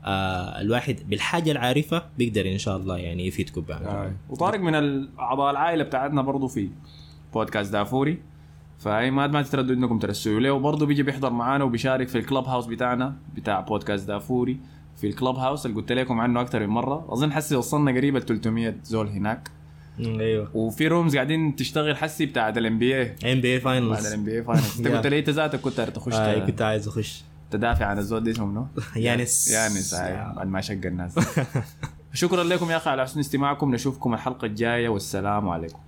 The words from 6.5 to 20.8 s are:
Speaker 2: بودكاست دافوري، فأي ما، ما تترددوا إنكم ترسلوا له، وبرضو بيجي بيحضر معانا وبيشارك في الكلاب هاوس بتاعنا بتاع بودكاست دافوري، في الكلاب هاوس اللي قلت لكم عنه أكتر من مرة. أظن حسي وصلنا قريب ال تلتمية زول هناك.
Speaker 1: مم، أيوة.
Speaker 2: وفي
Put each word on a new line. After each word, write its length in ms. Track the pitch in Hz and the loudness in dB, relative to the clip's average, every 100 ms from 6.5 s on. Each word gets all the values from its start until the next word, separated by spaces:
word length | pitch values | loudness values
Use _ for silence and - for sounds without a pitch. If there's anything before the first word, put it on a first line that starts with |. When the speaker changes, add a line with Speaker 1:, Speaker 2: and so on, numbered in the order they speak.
| 120 98 - - - - - - | -2 -4 -6 -18 -20 -20 -20 -6
Speaker 2:
بودكاست 380 | 113 110 110 98 | -2 0 -2 0
دافوري، 440 | 104 101 127 139 165 - - - - - - | 0 0 2 0 0 -6 -20 -20 -20 -20 -8
فأي 320 | 104 104 123 | -2 0 2
ما، 160 | 135 143 | 2 2
ما 140 | 147 | 0
تترددوا 340 | 139 135 127 127 | 0 0 2 2
إنكم 240 | 127 113 | 2 2
ترسلوا 400 | 101 101 113 107 | 0 -2 0 2
له، 120 | 131 | 4
وبرضو 340 | 139 143 151 147 | 2 2 2 2
بيجي 180 | 143 | 4
بيحضر 260 | 139 135 135 | 2 0 0
معانا 340 | 120 120 139 | 0 0 2
وبيشارك 440 | 139 117 131 131 127 | 2 2 2 0 0
في 100 | 120 | -2
الكلاب 280 | 110 135 127 | 0 0 0
هاوس 200 | 127 113 | -2 -2
بتاعنا 500 | 113 123 123 127 139 - - | -2 0 0 -2 -4 -12 -8
بتاع 240 | - 98 | -2 -2
بودكاست 480 | 90 104 - 101 98 | 0 -2 0 -4 -2
دافوري، 520 | 101 - 127 123 131 - - - - | -6 0 0 2 -2 -6 -20 -20 -4
في 120 | 139 | -2
الكلاب 280 | - 127 127 | 0 0 2
هاوس 300 | 131 147 135 | 0 0 -2
اللي 120 | 107 | -4
قلت 140 | 104 | 0
لكم 280 | 120 127 117 | 0 2 2
عنه 220 | 120 120 | 2 2
أكتر 180 | 123 120 | 2 0
من 140 | 104 | 2
مرة. 320 | 110 123 143 160 | 0 0 -2 -2
أظن 220 | 113 151 | 0 2
حسي 240 | 151 147 139 | 0 0 0
وصلنا 360 | 117 147 147 | 2 2 4
قريب 240 | 127 139 135 | 4 2 2
ال 40 | - | 0
تلتمية 520 | 110 113 113 113 101 | 0 0 0 -2 -4
زول 240 | - 110 107 | -4 -2 -2
هناك. 420 | 101 101 117 - - - - - - | -2 -2 -2 -8 -18 -20 -20 -20 -6
Speaker 1:
مم، 200 | 117 110 | -4 0
أيوة. 300 | 110 110 104 | 2 0 0
Speaker 2:
وفي 340 | 110 113 110 | -2 -2 2